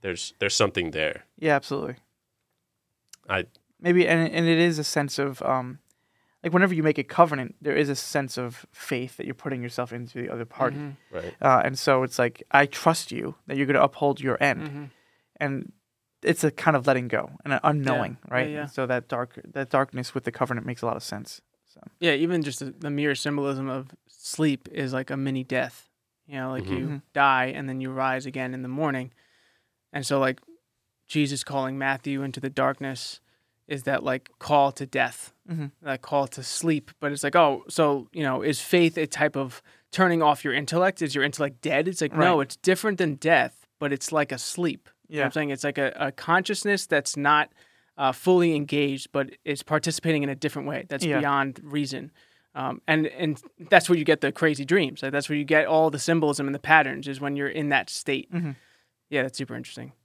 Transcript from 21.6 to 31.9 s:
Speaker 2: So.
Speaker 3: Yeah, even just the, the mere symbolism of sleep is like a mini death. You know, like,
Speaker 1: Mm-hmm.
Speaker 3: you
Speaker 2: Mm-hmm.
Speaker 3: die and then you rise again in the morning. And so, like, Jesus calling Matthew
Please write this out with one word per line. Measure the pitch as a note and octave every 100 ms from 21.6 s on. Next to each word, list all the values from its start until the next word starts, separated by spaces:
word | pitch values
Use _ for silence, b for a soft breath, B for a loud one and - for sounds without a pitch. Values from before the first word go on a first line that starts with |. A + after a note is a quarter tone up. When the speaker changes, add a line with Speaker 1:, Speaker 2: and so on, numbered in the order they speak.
| _
Speaker 2:
So. | _ - _
Speaker 3:
Yeah, | E3+
even | C#3 E3 F3
just | D3 C3
the, | C#3 -
the | D3
mere | C#3+ D3 C#3
symbolism | D3 D3 C#3 C3+ C3+
of | C3 B2+ - _
sleep | _ - - D#3 C#3 -
is | - C3+
like | C3 C3+
a | C#3
mini | C3+ C3+
death. | C3 B2+ B2+ - _ _ _ _ _
You | C#3
know, | C3
like, | C3
Speaker 1:
Mm-hmm. | F#2+ C3+
Speaker 3:
you | D#3+
Speaker 2:
Mm-hmm. | C#3+ -
Speaker 3:
die | - C#3 C3 B2+
and | C3+ C3+
then | C3
you | C3
rise | C3 C3 C3 C3
again | C3 B2+
in | B2+
the | B2+
morning. | C3 D#3 C3+ B2 _ _ _ _ _ _ _ _
And | C#3+ C3
so, | C#3
like, | C3 C3 _ - _ _ _ _ _
Jesus | D#3 C#3+ C#3
calling | - C#3+ C3 C3+
Matthew | C3+